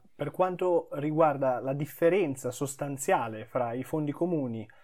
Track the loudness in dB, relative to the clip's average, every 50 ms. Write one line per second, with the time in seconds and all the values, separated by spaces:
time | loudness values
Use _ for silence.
0 | -16 -20 -10 -8 -6 -4 0 0 0 0 0 0 2 2 2 2 2 0 -4 -4
1 | -2 0 4 6 6 6 4 4 2 0 0 0 0 -2 -2 -2 -4 -6 0 2
2 | 4 4 4 4 2 0 -2 -4 -6 -6 -6 -4 -6 -6 -6 -6 -8 -6 -6 -4
3 | 0 0 2 2 0 -2 -6 -8 -8 -4 -2 -2 -2 -2 -2 -6 -6 -4 -4 -2
4 | -2 -2 -2 -2 0 0 0 0 -2 -2 -4 -6 -8 -10 -16 -20